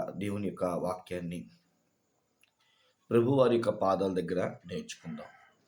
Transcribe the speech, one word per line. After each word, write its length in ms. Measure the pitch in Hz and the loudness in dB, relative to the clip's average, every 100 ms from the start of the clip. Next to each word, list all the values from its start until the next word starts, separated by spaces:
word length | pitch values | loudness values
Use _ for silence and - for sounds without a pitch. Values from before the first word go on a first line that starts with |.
| - - | 0 -4
దేవుని 320 | 101 101 95 | -4 -2 -4
యొక్క 160 | 85 | -2
వాక్యాన్ని 840 | 90 85 87 92 - 90 85 87 - - _ _ _ _ _ _ _ _ _ _ _ _ _ _ _ | -2 0 -2 -4 -8 -8 -6 -8 -12 -20 _ _ _ _ _ _ _ _ _ _ _ _ _ _ _
ప్రభువారి 460 | 117 117 139 120 117 | 4 4 6 6 4
యొక్క 140 | 107 | 2
పాదాల 440 | - 95 92 95 | 2 2 2 2
దగ్గర 420 | 92 87 90 107 - 87 | 0 -2 -2 -2 -6 -8
నేర్చుకుందాం. 600 | 90 - - 85 76 - - _ _ | -8 -8 -14 -12 -12 -14 -20 _ _